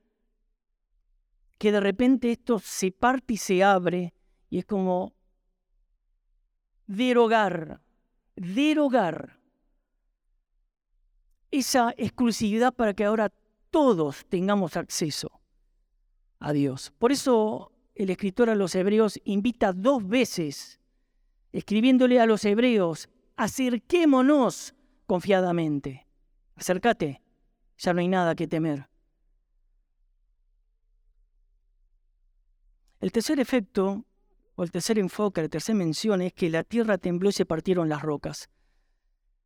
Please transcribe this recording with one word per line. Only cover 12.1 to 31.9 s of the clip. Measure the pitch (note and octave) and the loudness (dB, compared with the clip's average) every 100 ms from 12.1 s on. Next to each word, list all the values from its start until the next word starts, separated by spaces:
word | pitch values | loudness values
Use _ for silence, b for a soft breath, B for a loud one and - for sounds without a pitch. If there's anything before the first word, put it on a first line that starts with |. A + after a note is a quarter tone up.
| - A#3+ G3+ G#3+ A3 B3+ | -2 -2 0 -2 0 0
para | - A3 | 0 -2
que | G3 | 0
ahora | G#3 A3 G#3 _ _ _ _ | 0 0 -2 _ _ _ _
todos | D#4+ C4+ F3 D3 - - | 2 4 4 0 -4 -6
tengamos | F3+ F#3+ G3+ E3+ F3 | -4 0 0 -2 -6
acceso | - - D#3 - - _ _ _ _ _ _ _ _ _ _ _ | -8 -6 -4 -6 -12 _ _ _ _ _ _ _ _ _ _ _
a | D3 | -4
Dios. | D3 C#3 C3 - - | 0 -2 -4 -14 0
Por | A#3+ | 0
eso | C#4 C4+ A#3 G#3+ B3+ C#4 _ _ - | 2 2 2 0 -4 -14 _ _ -6
el | F#3+ | -4
escritor | F3+ G3 G#3 A#3 | -2 -4 0 0
a | G#3 | 2
los | F#3 F#3 | 0 0
hebreos | F#3+ G#3+ G#3+ - - | 2 2 2 -2 -4
invita | G3+ A3+ - G#3 | -2 -2 0 -2
dos | F#3 A#3 C#4 F#3 | 0 0 0 0
veces, | B3+ A#3+ - D3+ C#3 - - _ _ _ _ _ _ _ | 0 0 -4 -8 -8 -18 -20 _ _ _ _ _ _ _
escribiéndole | - - G#3 B3+ B3+ B3+ B3 | -10 -2 2 4 6 6 6
a | A3+ | 4
los | G#3+ G#3 | 4 2
hebreos, | G#3 B3+ A3 E3+ D#3 - _ _ - | 2 2 2 0 -2 -12 _ _ -6
"Acerquémonos | G#3 - B3+ A#3+ - F4 D#4+ C4 C4 D4 A3 - - _ _ _ - | -6 -2 -2 -2 0 2 4 6 6 4 2 -2 -16 _ _ _ -4
confiadamente". | F3+ F3+ F#3+ F3+ E3+ D#3 C#3+ C#3 C3 _ _ _ _ _ - | -4 2 2 2 0 -2 -4 -6 -14 _ _ _ _ _ -12
Acércate, | - F3+ A#3 - D3+ C3 _ _ _ _ _ _ | -4 0 0 0 -4 -8 _ _ _ _ _ _
ya | F#3 | -2
no | F3 | 0
hay | F3 | 0
nada | F#3 E3+ D#3 | 0 0 -2
que | D#3 | -4
temer. | E3 D#3+ C#3 C3+ _ _ _ _ _ _ _ _ _ _ _ _ _ _ _ _ _ _ _ _ _ _ _ _ _ _ _ _ _ _ | -4 -4 -6 -10 _ _ _ _ _ _ _ _ _ _ _ _ _ _ _ _ _ _ _ _ _ _ _ _ _ _ _ _ _ _